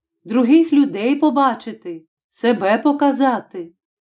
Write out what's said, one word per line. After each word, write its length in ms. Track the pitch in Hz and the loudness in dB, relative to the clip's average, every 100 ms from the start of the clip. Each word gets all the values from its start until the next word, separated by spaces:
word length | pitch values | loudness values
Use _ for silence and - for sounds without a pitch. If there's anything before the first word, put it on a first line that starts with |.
| _ _ | _ _
других 480 | 175 233 233 320 330 | -4 0 4 4 4
людей 440 | 294 277 196 226 285 | 2 2 0 -2 0
побачити, 880 | 302 262 269 226 226 214 180 165 _ _ _ | 0 2 0 -2 -10 -14 -14 -14 _ _ _
себе 480 | - 233 240 190 220 | -4 -2 0 0 0
показати. 920 | 294 285 285 254 269 220 - 190 170 _ _ _ _ | 0 0 0 2 0 -2 -8 -14 -16 _ _ _ _